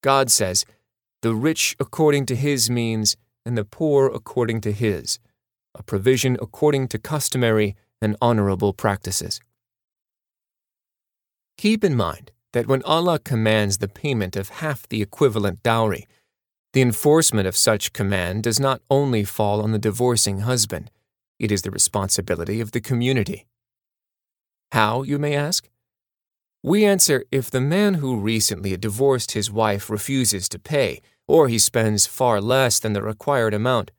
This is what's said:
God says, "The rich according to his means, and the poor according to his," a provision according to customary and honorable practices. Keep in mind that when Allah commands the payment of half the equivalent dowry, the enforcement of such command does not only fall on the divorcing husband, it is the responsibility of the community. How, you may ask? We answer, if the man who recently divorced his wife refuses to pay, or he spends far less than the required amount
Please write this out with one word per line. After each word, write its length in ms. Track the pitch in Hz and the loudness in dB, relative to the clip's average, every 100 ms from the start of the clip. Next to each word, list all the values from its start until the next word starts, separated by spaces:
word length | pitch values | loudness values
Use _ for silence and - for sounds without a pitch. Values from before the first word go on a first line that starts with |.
God 260 | 135 135 131 | 4 2 4
says, 360 | - 92 90 - _ _ _ _ _ | 2 2 -2 -4 _ _ _ _ _
"The 100 | 117 | -2
rich 420 | 113 147 160 - - | 0 -2 0 -4 -4
according 480 | 139 - 151 143 127 | -8 2 2 2 0
to 80 | |
his 340 | 123 143 135 113 | -2 0 0 0
means, 480 | 120 117 110 107 - _ _ | 0 0 0 -2 -2 _ _
and 140 | 117 120 | -4 -4
the 80 | |
poor 400 | 101 - 156 139 | -4 -4 2 4
according 560 | 135 113 - - 117 113 | 4 0 -6 -2 -2 -2
to 100 | 107 | -4
his," 460 | 104 113 87 60 - _ _ _ _ _ | -2 -2 -2 -6 -10 _ _ _ _ _
a 80 | - | -20
provision 560 | - 104 107 131 131 123 | -6 0 2 2 2 -2
according 500 | 110 - 151 139 127 | -6 0 2 2 -2
to 100 | - | -6
customary 760 | - 151 - 131 120 110 104 - _ _ | -6 -4 -2 0 2 2 0 -4 _ _
and 160 | 107 104 | -4 0
honorable 500 | 120 113 101 95 101 | 2 2 0 0 -2
practices. 680 | - 110 98 - - - - _ _ _ _ _ _ _ _ _ _ _ _ _ _ _ _ _ _ _ _ _ - | 0 -2 -2 -6 -6 -6 -10 _ _ _ _ _ _ _ _ _ _ _ _ _ _ _ _ _ _ _ _ _ -2
Keep 280 | 208 220 | 0 2
in 100 | 196 | 2
mind 360 | 127 85 - - _ _ | 2 0 -4 -16 _ _
that 160 | 120 117 | -4 0
when 160 | 135 | -2
Allah 340 | - 160 175 160 | 2 0 2 0
commands 600 | - 120 110 107 104 98 | 0 0 2 2 2 -2
the 100 | 98 | -4
payment 480 | - 147 120 92 | -4 -4 -2 -2
of 240 | 98 98 - | -4 -8 -8
half 300 | 156 135 - | -6 -6 -6
the 120 | 113 | -6
equivalent 640 | 101 - 139 107 101 90 | -6 0 0 2 -2 0
dowry, 420 | 120 113 110 - - _ _ _ _ _ _ | 0 2 2 -2 -8 _ _ _ _ _ _
the 80 | 131 | 2
enforcement 680 | 127 107 147 156 156 110 95 | 2 2 4 4 4 0 -2
of 80 | |
such 380 | - - 107 - | 2 2 2 -2
command 500 | - 98 98 87 104 | -4 -2 0 -2 -2
does 160 | 117 113 | -2 0
not 220 | 135 131 _ | 0 -2 _
only 340 | 139 143 113 | 0 2 0
fall 380 | 98 - 104 104 | -2 -2 0 0
on 100 | 107 | 0
the 80 | 110 | 0
divorcing 600 | 107 110 123 120 101 98 | -2 0 0 0 -2 -2
husband, 500 | 110 127 - 85 - _ _ _ _ _ | -2 -2 -2 -6 -12 _ _ _ _ _
it 140 | 110 | -2
is 80 | 101 | -2
the 100 | 98 | -4
responsibility 880 | 101 - 104 98 - 90 85 85 110 | -2 -2 0 -2 -4 -2 -4 -4 -6
of 140 | 110 | -4
the 80 | 120 | -6
community. 680 | 104 123 123 131 98 87 _ _ _ _ _ _ _ _ _ _ _ _ _ | -4 -2 0 0 -2 -6 _ _ _ _ _ _ _ _ _ _ _ _ _
How, 300 | 110 107 120 | 2 2 0
you 140 | 139 143 | -2 -2
may 160 | 147 | 0
ask? 360 | 143 147 180 _ _ _ _ _ _ _ _ _ _ | -2 -2 -4 _ _ _ _ _ _ _ _ _ _
We 220 | 123 202 | 0 4
answer, 400 | 208 190 - 135 - | 4 4 2 2 0
if 180 | 135 123 | -4 -2
the 120 | 127 | -2
man 340 | 139 180 208 | 0 2 2
who 240 | 180 135 117 | 0 -2 -2
recently 560 | 104 110 - 87 98 | 0 0 -2 -2 -4
divorced 560 | 92 107 104 139 127 - | -4 -4 2 2 2 -2
his 180 | 107 98 | -4 -4
wife 400 | 104 107 101 - | 0 0 0 -6
refuses 600 | 104 - 135 120 98 - | -8 -2 0 0 -2 -6
to 100 | 101 | -10
pay, 420 | - 151 110 64 _ _ | -4 -2 -2 -4 _ _
or 220 | - 156 135 | 2 4 4
he 100 | 113 | 2
spends 480 | - 120 113 104 | 2 2 0 0
far 360 | - - 127 104 | -2 0 0 2
less 380 | 107 131 131 - | 2 2 2 0
than 100 | 110 | -2
the 100 | 101 | -4
required 520 | 107 107 - 139 113 | -4 -6 -2 0 0
amount 380 | 104 123 123 92 | 0 0 -2 -4